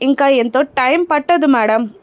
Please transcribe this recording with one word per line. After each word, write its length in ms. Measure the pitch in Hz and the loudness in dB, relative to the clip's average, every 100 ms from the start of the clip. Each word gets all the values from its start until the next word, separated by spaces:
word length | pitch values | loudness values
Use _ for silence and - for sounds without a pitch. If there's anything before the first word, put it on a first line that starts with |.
ఇంకా 240 | 262 269 277 | -2 0 2
ఎంతో 260 | 269 233 254 285 | 2 0 -2 -2
టైమ్ 300 | - 254 330 349 | -2 0 0 0
పట్టదు 400 | 294 294 339 294 | -2 0 0 2
మేడం" 360 | 247 214 220 220 - | 0 0 -2 -4 -6